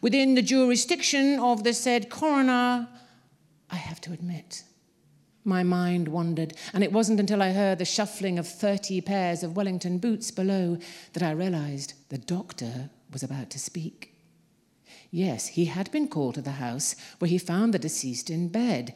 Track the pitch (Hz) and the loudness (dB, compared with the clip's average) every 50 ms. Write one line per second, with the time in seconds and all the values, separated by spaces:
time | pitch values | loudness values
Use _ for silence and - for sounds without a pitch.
0 | - 240 214 277 269 269 262 254 233 180 254 262 254 247 247 240 - - 349 302 | 2 4 4 6 6 6 6 6 6 4 6 6 6 6 4 2 2 0 0 0
1 | - - - 277 269 277 285 269 240 247 240 220 208 240 240 233 - 254 240 240 | 2 0 2 4 4 4 4 4 4 2 2 2 2 0 0 0 2 2 2 2
2 | 214 240 - - 311 311 294 277 269 262 254 247 247 247 247 247 240 240 - - | 2 -2 -6 -2 0 2 4 6 4 4 4 4 4 2 2 0 -2 -6 -12 -20
3 | - - _ _ _ _ _ _ _ _ _ _ _ _ - 175 - - 160 - | -20 -20 _ _ _ _ _ _ _ _ _ _ _ _ -8 -6 -6 -6 -10 -12
4 | - 165 175 156 175 175 175 151 - - - - - _ _ _ _ _ _ _ | -10 -12 -10 -8 -6 -6 -6 -6 -8 -12 -16 -16 -16 _ _ _ _ _ _ _
5 | _ _ _ _ _ _ _ _ _ 208 185 185 180 180 180 180 180 175 175 180 | _ _ _ _ _ _ _ _ _ 0 2 2 2 2 2 2 2 2 2 0
6 | 175 156 151 175 170 170 165 156 165 156 - - - - - 180 202 175 190 214 | 0 0 -2 -2 0 0 0 -2 -2 -4 -6 -12 -14 -6 0 2 2 4 4 2
7 | 226 190 220 202 208 185 208 202 196 190 185 196 202 196 190 170 180 170 - - | 4 4 4 2 2 2 2 2 2 2 4 2 4 2 2 2 0 -2 0 -2
8 | 208 202 - - 190 196 180 175 160 170 - - - 208 202 196 196 - 190 185 | -2 -2 -2 -4 -2 -2 0 -2 -2 -4 -6 -2 0 0 0 0 -2 -2 -4 -2
9 | 170 - 202 196 185 175 170 165 170 170 165 190 208 196 185 180 175 180 180 180 | -2 0 0 0 2 0 0 -2 -4 -4 -2 -2 -2 0 -2 -2 -2 -2 -2 0
10 | 175 240 220 220 - - - - 190 190 196 190 185 170 170 170 - - - - | 0 0 -2 -2 -4 -8 -4 -2 0 2 2 2 2 0 0 -2 -4 -12 -18 -18
11 | - - _ 170 180 165 156 156 180 190 180 160 147 147 143 135 143 - - _ | -20 -10 _ -2 0 0 0 0 0 0 0 -2 -2 -4 -6 -6 -8 -10 -14 _
12 | _ _ 139 135 120 - 175 180 - - - - 120 113 117 123 131 143 _ _ | _ _ -10 -10 -6 -4 -4 -4 -4 -8 -12 -10 -8 -8 -8 -8 -10 -10 _ _
13 | _ _ - 135 139 127 135 139 123 - - 135 - 175 - 175 160 165 - - | _ _ -12 -10 -8 -6 -6 -8 -8 -10 -10 -12 -12 -10 -8 -8 -8 -8 -10 -14
14 | - _ _ _ _ _ _ _ _ _ _ _ _ _ _ _ _ _ - - | -20 _ _ _ _ _ _ _ _ _ _ _ _ _ _ _ _ _ -20 -20
15 | - _ - 170 190 190 131 104 - - - - 175 160 139 175 196 - - 302 | -20 _ -2 0 0 0 0 -2 -6 -6 0 0 0 0 0 -4 -6 -4 -2 -2
16 | 302 247 - 165 143 127 117 - - 139 139 135 131 120 120 135 - - - - | -2 -2 -2 -2 -2 -2 -2 -4 -6 -6 -6 -6 -6 -6 -4 -4 -4 -4 -4 -6
17 | - - - _ 180 170 175 180 175 - 170 185 214 233 214 175 139 160 160 - | -12 -20 -8 _ 0 2 2 0 0 0 0 2 2 2 2 0 0 -2 -6 -4
18 | - 131 123 120 - - 165 160 175 170 170 220 240 247 202 127 123 120 - | -6 -6 -6 -6 -6 -4 -4 -2 -2 -2 0 0 0 2 0 0 -2 -6 -10